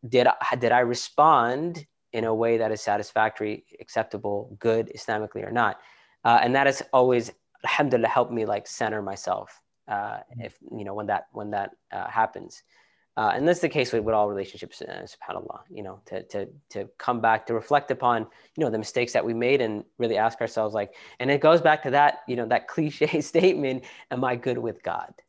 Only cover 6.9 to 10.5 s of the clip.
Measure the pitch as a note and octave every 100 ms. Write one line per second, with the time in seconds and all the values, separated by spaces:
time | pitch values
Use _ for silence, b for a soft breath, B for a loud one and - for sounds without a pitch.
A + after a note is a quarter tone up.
6.9 | C3 B2+ B2 A2 - _ _ - - D3
7.9 | B2 A2+ C3+ A#2+ A#2 G#2+ G#2 - - A2
8.9 | G#2+ G2 G2 - F#2+ G#2 - _ _ -
9.9 | G2+ G#2 G#2+ - B2 G#2+